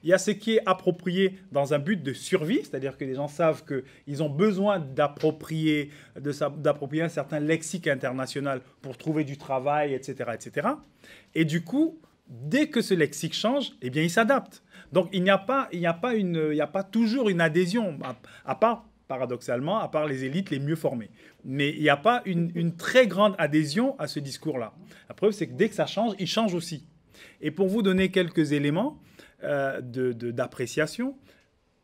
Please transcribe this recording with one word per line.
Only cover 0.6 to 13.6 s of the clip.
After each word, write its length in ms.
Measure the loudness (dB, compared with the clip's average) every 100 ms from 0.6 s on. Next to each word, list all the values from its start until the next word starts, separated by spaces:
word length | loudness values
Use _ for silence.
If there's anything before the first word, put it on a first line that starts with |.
| 2
approprié 720 | 0 2 -2 -2 2 2 0 -6
dans 200 | -2 0
un 60 | 0
but 240 | 0 -2
de 80 | -2
survie, 460 | -8 -2 0 2 -2
c'est-à-dire 400 | -2 -6 -6 -6
que 80 | -6
les 100 | -4
gens 140 | -6
savent 340 | 2 2 2
qu'ils 580 | -2 -6 -6 -16 -10 -4
ont 80 | -2
besoin 500 | 2 2 4 2 0
d'approprier, 1080 | -2 0 0 2 -2 -2 -6 -2 2 2 0 -10 -20 -10
de 140 | -6
sa-, 160 | -2 -4
d'approprier 540 | 0 0 0 -2 -2
un 40 | -2
certain 320 | -4 -6 -4
lexique 480 | 0 -2 -2 -6 -2
international 720 | -2 -2 -4 -6 -4 -4 -4 -8 _
pour 160 | -14 -10
trouver 260 | -4 -2
du 140 | -2 -6
travail, 560 | -4 -2 0 0 0
et 100 | -2
cetera, 320 | -6 -8 -6 -6
et 60 |
cetera. 420 | -6 -2 -2 -2 -8 _ -20 -20 _
Et 120 | 0 0
du 180 | 0
coup, 340 | -2 0 0 -2 _ _ _
dès 400 | -12 -2 0 2
que 140 | 0
ce 120 | 2
lexique 400 | 2 2 0 -6
change, 380 | -2 0 0